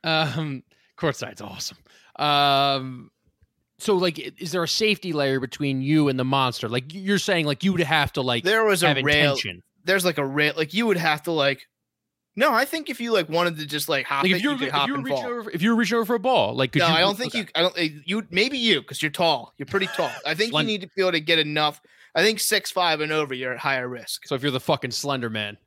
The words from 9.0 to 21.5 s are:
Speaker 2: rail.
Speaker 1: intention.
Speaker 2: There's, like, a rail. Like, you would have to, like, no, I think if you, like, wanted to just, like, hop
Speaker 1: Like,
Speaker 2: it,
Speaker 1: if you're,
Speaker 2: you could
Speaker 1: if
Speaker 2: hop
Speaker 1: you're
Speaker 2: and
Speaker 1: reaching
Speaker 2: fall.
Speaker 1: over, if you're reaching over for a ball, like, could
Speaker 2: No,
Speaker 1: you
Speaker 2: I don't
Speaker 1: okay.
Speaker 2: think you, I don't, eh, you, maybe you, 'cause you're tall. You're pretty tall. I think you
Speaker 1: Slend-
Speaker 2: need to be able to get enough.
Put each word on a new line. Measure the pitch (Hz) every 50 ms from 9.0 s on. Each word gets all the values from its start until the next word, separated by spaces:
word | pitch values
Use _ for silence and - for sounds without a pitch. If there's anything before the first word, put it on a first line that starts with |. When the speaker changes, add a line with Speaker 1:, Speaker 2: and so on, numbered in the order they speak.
| 131
Speaker 2:
rail. | 143 147 147 147 143
Speaker 1:
intention. | 139 - - 101 90 90 _ _ _ _ _
Speaker 2:
There's, | 170 190 196 175
like, | 180 165 151
a | 143
rail. | 135 135 147 151 151 147
Like, | 160 160 151 -
you | 202 240
would | 226 202
have | 175 165 165 151 151 -
to, | 175
like, | 165 156 139 139 135 - - _ _ _ _ _ _ _ _ _ _ _ _ _ _
no, | 202 254 302
I | 247 226 262
think | 277 - 320 294 -
if | 262 -
you, | 233 233
like, | 226 202 165 151
wanted | 156 170 175 175 170
to | 151 156
just, | 143 147 151 143 -
like, | 143 139 131
hop | - 139 139
Speaker 1:
Like, | 139 185
Speaker 2:
it, | 185
Speaker 1:
if | 180
you're, | 208 294
Speaker 2:
you | 285 254
could | 269 131
Speaker 1:
if | -
Speaker 2:
hop | 143 139
Speaker 1:
you're | - 277
Speaker 2:
and | 285 262
Speaker 1:
reaching | 262 - -
Speaker 2:
fall. | 240 247
Speaker 1:
over, | 240 240 214 214
if | - 165
you're | 170 220 233
reaching | 220 240 180 226
over | 233 226
for | 190 240
a | 233
ball, | 190 262 262 196 117 101 117
like, | 123 135 127
could | - -
Speaker 2:
No, | 170 165
Speaker 1:
you | 160
Speaker 2:
I | 160
don't | 175 196 202 196
Speaker 1:
okay. | 254 240
Speaker 2:
think | -
you, | 240 202 - -
I | 156
don't, | 170 180 - 170
eh, | 170 156 151 151 139
you, | 165 190 220 220 -
maybe | 170 180 214 262 285 262
you, | 240 226 185 139
'cause | 110 - 139 -
you're | - 156
tall. | 147 - 180 165 147 127 113 - _ _
You're | 143
pretty | - - 196 190 -
tall. | - - 175 131 - - -
I | 147 160
think | 160 214 233
you |
Speaker 1:
Slend- | 233 151 - 226
Speaker 2:
need | 214 202
to | 185 170 _
be | 196
able | 190 185
to | 175 160
get | 151 156 170 160
enough. | 151 151